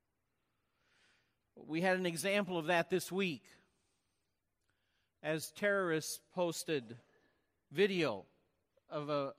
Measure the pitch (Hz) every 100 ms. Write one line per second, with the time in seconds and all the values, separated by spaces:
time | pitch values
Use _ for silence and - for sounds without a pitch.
0 | _ _ _ _ _ _ _ _ _ _
1 | _ _ _ _ _ - 123 160 185 185
2 | 180 165 196 208 190 175 156 175 165 185
3 | - 185 190 127 - - _ _ _ _
4 | _ _ _ _ _ _ _ _ _ _
5 | _ _ 151 160 - - 202 202 180 160
6 | - - - 185 175 - - 147 113 120
7 | - _ _ _ _ _ _ 143 202 185
8 | 143 101 - _ _ _ _ _ _ 156
9 | 147 147 139